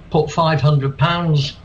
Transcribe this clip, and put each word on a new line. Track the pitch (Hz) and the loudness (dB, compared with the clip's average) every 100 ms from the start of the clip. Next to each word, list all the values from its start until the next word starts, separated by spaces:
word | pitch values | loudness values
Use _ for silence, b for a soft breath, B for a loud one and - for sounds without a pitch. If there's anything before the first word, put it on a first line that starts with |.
| - | -4
put | 156 156 | -2 0
five | - 160 156 | 0 0 2
hundred | 147 147 135 - | 2 2 0 -2
pounds, | 165 175 170 147 139 - | -2 0 0 0 -2 -8